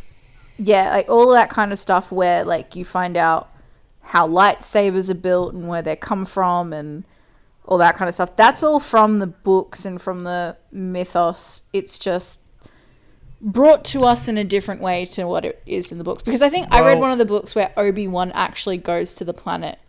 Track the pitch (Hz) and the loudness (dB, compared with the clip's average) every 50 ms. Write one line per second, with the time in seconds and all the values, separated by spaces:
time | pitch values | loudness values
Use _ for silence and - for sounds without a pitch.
0 | - - - - _ _ _ _ - - - - 196 208 202 190 190 - - 202 | -4 -8 -18 -20 _ _ _ _ -20 -16 -12 -4 0 2 2 4 2 2 0 0
1 | 180 - 233 233 247 254 247 240 214 - - 220 208 202 196 - - - 185 185 | 0 2 4 6 6 6 6 6 4 2 0 -2 -2 -2 -4 -4 -2 0 0 0
2 | 196 - 185 185 180 175 175 170 - 175 170 160 - - - 180 180 - - 180 | 0 -2 -2 0 2 2 2 2 0 0 -2 -4 -4 -8 -12 -14 -10 -6 -4 -4
3 | 180 180 170 170 165 165 160 - - - - - - - _ _ _ _ _ _ | -4 -2 -2 0 0 2 0 0 -2 -8 -18 -20 -20 -20 _ _ _ _ _ _
4 | - - - 175 165 160 165 185 196 202 - - - - - 208 202 196 185 190 | -8 -2 2 2 2 4 4 4 4 4 4 0 -2 -2 0 2 2 2 0 -2
5 | 185 190 185 175 185 185 180 180 180 - - 180 170 170 170 170 160 160 156 - | -2 -2 -4 -2 0 0 2 2 0 -2 -6 -10 -8 -6 -6 -6 -4 -4 -6 -6
6 | - - 214 196 190 - - 196 185 180 175 175 175 170 156 151 147 151 147 165 | -6 -6 -6 -6 -6 -6 -4 -2 0 0 0 0 -2 -4 -8 -10 -10 -10 -12 -14
7 | - _ _ _ _ _ _ _ _ _ _ _ _ - 185 175 175 170 170 - | -16 _ _ _ _ _ _ _ _ _ _ _ _ 0 2 4 4 4 2 0
8 | 185 170 - - 180 175 - - 220 254 - - 311 302 302 277 - - 233 220 | -2 -4 -4 -4 -4 -2 2 4 6 6 4 4 2 2 2 2 0 2 4 4
9 | 214 214 214 202 190 175 - _ - 190 190 185 185 - - - - 190 180 180 | 4 4 2 0 -2 -4 -8 _ 0 2 2 2 2 -2 -6 -8 -8 -8 -10 -10
10 | - 190 185 180 180 175 180 175 175 170 - _ _ _ - 196 185 185 180 180 | -8 -10 -8 -8 -8 -6 -6 -6 -6 -8 -10 _ _ _ -12 -10 -8 -6 -6 -6
11 | 185 180 - 175 170 170 175 - - - - - - _ - 196 190 196 - - | -6 -2 0 0 0 0 -2 -6 -8 -8 -8 -10 -8 _ -6 -6 -4 -4 -6 -6
12 | - 196 175 185 180 - - - _ _ _ - - - _ _ _ _ _ _ | -4 -4 -4 -4 -4 -6 -10 -10 _ _ _ -20 -20 -20 _ _ _ _ _ _
13 | _ _ _ _ - - - - 220 208 185 233 285 311 302 311 - - - 277 | _ _ _ _ -20 -20 -16 -10 -8 -2 2 6 6 6 6 6 2 -2 -2 2
14 | 247 240 240 240 - 240 220 208 208 185 196 196 190 208 190 - 190 185 180 180 | 4 4 4 2 0 -2 -2 -2 -2 0 -2 -2 -2 -4 -8 -6 -4 -4 -4 -4
15 | 180 175 - 190 180 175 180 170 - - - - - - - 185 175 - 170 170 | -4 -6 -8 -6 -4 -4 -4 -4 -4 -6 -8 -10 -10 -8 -8 -6 -6 -8 -10 -10
16 | 170 175 - - - 226 262 240 285 277 320 359 - - - 240 247 - 269 254 | -8 -8 -8 -6 -4 -2 0 2 2 2 0 -2 0 4 4 6 6 6 4 4
17 | 269 262 254 240 226 202 208 202 - - - 220 196 - - 208 202 202 190 214 | 2 0 2 0 0 0 0 -4 -4 -4 -2 -2 -2 -2 -2 -2 -2 0 -2 -2
18 | 202 190 180 180 180 180 - - 185 190 - - - 202 185 180 - 175 170 170 | -4 -4 -4 -4 -4 -4 -2 -4 -4 -4 -6 -8 -8 -6 -8 -6 -4 -4 -4 -4
19 | 180 - - - 180 170 170 - - 175 175 165 165 151 - - _ | -4 -6 -8 -10 -10 -10 -10 -10 -8 -8 -8 -8 -8 -10 -12 -14 _